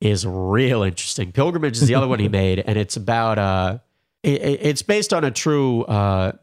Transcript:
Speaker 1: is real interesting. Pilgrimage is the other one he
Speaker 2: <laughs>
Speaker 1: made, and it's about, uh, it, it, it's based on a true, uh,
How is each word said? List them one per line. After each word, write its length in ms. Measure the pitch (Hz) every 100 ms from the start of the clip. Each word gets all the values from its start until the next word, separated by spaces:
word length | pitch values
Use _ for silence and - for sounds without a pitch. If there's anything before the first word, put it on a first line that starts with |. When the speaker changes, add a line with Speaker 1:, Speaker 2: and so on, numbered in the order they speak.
Speaker 1:
is 240 | 104 101 87
real 580 | 92 92 107 127 120
interesting. 480 | 95 87 - - 90
Pilgrimage 420 | 123 156 170 147 113
is 60 | 123
the 80 | 131
other 120 | 131
one 120 | 120
he 100 | 104
Speaker 2:
<laughs> 120 | 98
Speaker 1:
made, 160 | 95 92 107
and 120 | 107
it's 180 | 101 117
about, 420 | 101 113 113 107
uh, 400 | 98 95 92 113 _ _ _ _
it, 180 | - 139
it, 180 | - 139
it's 180 | 147 139
based 320 | - 208 208
on 100 | 175
a 80 | 143
true, 520 | 110 156 147 135 117
uh, 480 | - 104 101 95 92 -